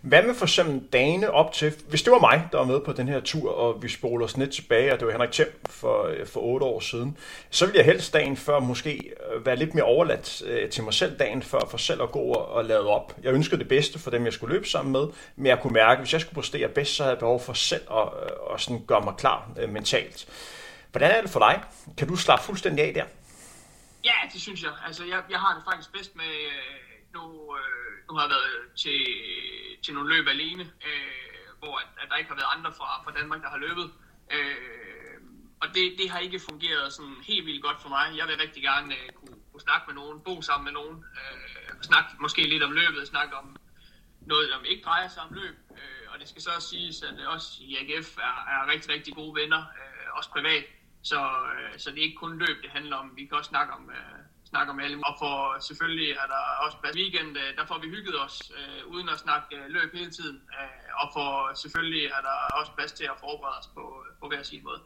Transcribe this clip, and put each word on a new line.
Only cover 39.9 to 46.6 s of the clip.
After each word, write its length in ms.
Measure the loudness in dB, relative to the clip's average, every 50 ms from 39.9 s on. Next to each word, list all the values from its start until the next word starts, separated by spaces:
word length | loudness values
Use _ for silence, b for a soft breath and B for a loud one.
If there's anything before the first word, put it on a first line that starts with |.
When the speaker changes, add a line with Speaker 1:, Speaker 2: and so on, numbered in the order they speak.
| -14
Speaker 2:
nogen, 240 | -12 -12 -14 -16 -12
bo 220 | -8 -8 -8 -8
sammen 240 | -2 -2 -2 -2 -2
med 60 | -6 -8 -8
nogen, 180 | -10 -10 -14 -16 -18 -18 -16 -14
øh, 580 | -14 -12 -14 -14 -16 -16 -16 -16 -14 -16 -14 -14
og 40 | 0
snakke 260 | 4 4 4 4 2 -6 -6
måske 220 | -6 -4 0 0 0 0 2
lidt 100 | 0 0
om 80 | 2
løbet, 360 | 2 2 2 2 2 -2 -8
snakke 260 | -4 -4 -4 -4 -4 -6
om 200 | -14 -14 -16 -20 -20 _ -20 b b b b b b b b b _
noget, 280 | -6 0 0 0 2 0 -2
som 120 | -6 -4
ikke 180 | -4 -6 -4 0
drejer 240 | 0 0 0 0
sig 140 | -4 -10 -14 -14
om 100 | -14 -12
løb. 220 | -12 -12 -12 -14 -16 _ _ -20 -20
Øh, 260 | -18 -18 -18 -18 -16 -16
og 80 | -16 -16
det 80 | -16 -18
skal 120 | -16 -10
så 100 | -6 -6 -6
også 140 | -6